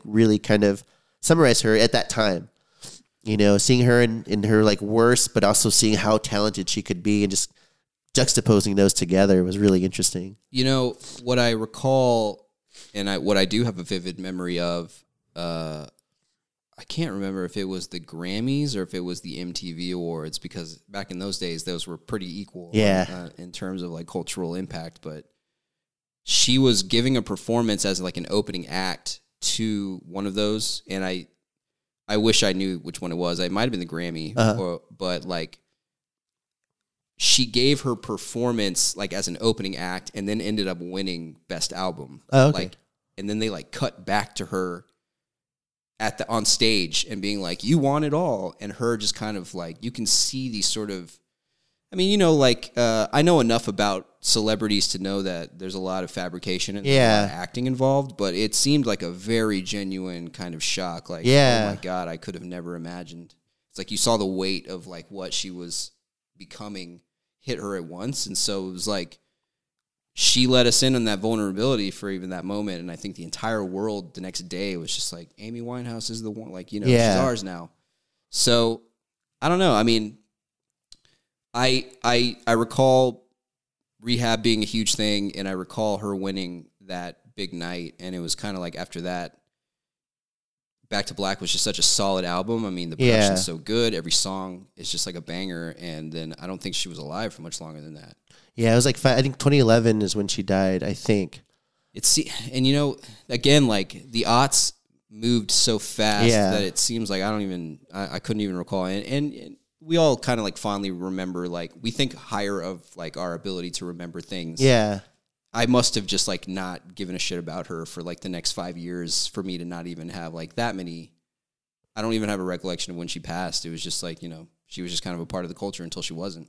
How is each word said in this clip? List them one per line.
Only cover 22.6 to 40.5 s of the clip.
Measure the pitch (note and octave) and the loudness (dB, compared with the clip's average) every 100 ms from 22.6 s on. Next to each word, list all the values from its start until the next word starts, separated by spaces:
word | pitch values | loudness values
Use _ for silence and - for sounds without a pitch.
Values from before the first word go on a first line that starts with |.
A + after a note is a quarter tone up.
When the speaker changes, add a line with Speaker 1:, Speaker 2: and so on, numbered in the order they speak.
| E2+ | -4
Speaker 1:
Yeah. | G#2+ G#2 F#2+ F2 | 2 4 4 0
Speaker 2:
uh, | F2+ F2 - | -4 -12 -16
in | F2+ | -16
terms | - F#2+ F#2+ | -12 -8 -8
of, | F2+ | -8
like, | E2 E2+ | -10 -8
cultural | F#2 E2 - F2 F2 | -8 -6 -6 -6 -6
impact. | F#2+ E2+ E2 - | -8 -10 -12 -14
But | D#2+ D2+ - _ _ _ _ _ _ _ _ _ | -16 -16 -18 _ _ _ _ _ _ _ _ _
she | - - - B2+ | 0 4 6 6
was | C3 G#2+ | 6 4
giving | F#2+ A2+ B2 C3 | 4 2 4 2
a | |
performance | G#2 G2 - A#2 A#2 G#2 | 0 -4 0 2 2 2
as, | G2+ F#2+ | 0 -2
like, | F2+ F2 | -4 -6
an | E2+ | -2
opening | G#2 G#2 F#2+ B1 | -2 0 -4 -6
act | F2 F#2+ E2+ - - _ _ | -4 -4 -6 -10 -12 _ _
to | - - A2 G#2 G2 F#2 | -4 -2 0 -2 -4 -8
one | - F#2 G2+ | -10 -8 -4
of | |
those, | G2 G#2 A2 G#2+ - - | -2 0 0 -2 -6 -6
and | G2 | -6
I, | F#2+ F#2 - _ _ _ _ _ _ _ - | -4 -6 -8 _ _ _ _ _ _ _ -2
I | G#2+ | 2
wish | A2 G#2+ | 4 6
I | G#2 | 4
knew | F#2 F#2+ F2+ | 2 -2 -4
which | E2 E2+ | -8 -10
one | F2+ | -6
it | E2+ | -2
was. | F2 F2 | -2 0
It | F2+ | -2
might | F#2+ | 0
have | B2 | 0
been | G#2+ | -2
the | F2 | -6
Grammy, | D#2+ F2 E2 D#2+ A#2 | -6 -6 -6 -4 2
Speaker 1:
Uh-huh. | A2 G#2+ | 2 2
Speaker 2:
or, | F#2 E2+ - E2 | -2 -6 -10 -8
but, | F#2 F2 | -6 -4
like, | D#2+ F2 D#2+ - _ _ _ _ _ _ _ _ _ _ _ _ _ _ _ - | -4 -6 -8 -12 _ _ _ _ _ _ _ _ _ _ _ _ _ _ _ 0
she | - - B2 | 4 4 4
gave | A2+ C3 C#3+ | 4 4 4
her | C3+ | 0
performance, | A#2+ - - - - B2 A#2 G2+ F2 - - | -4 -4 -8 -6 -4 0 0 0 0 0 -2
like, | G2+ | -6
as | F#2+ F#2 | -4 -6
an | E2+ | 0
opening | A2+ A2 G2 D#2+ | 0 0 -2 -6
act, | F2+ F#2 - | -6 -8 -10
and | - G2 | -8 -4
then | G#2+ | -4
ended | G2 | -2